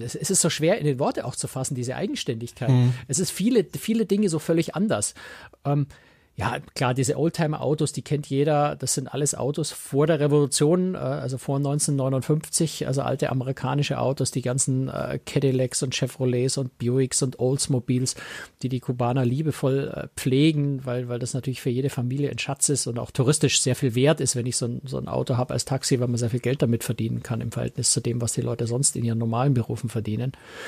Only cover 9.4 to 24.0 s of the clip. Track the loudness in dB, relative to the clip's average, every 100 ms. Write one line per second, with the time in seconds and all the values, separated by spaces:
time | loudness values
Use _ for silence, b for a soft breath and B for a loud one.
9.4 | -2 -2 -4 -6 -2 2 4 4 4 4
10.4 | 4 4 4 4 2 -2 -4 -4 -4 -6
11.4 | -2 0 0 0 2 2 2 0 2 0
12.4 | 0 0 0 -2 -2 0 0 -2 0 -2
13.4 | -2 -4 -2 0 0 0 0 0 -2 -2
14.4 | -2 0 0 0 -2 -4 -4 -6 -2 0
15.4 | 2 2 0 -2 -4 -2 -4 0 0 2
16.4 | 0 0 -4 -2 0 2 2 0 -2 0
17.4 | 0 0 0 0 2 0 0 -6 B B
18.4 | B -6 -4 -4 -4 -2 0 2 2 2
19.4 | -2 0 0 0 -2 -6 -10 -4 2 4
20.4 | 4 4 0 -2 -4 -4 -4 -4 -4 -4
21.4 | -4 -4 -2 0 0 -2 -2 0 -2 -4
22.4 | -6 -2 0 0 -2 -6 -6 0 2 4
23.4 | 2 2 0 0 0 4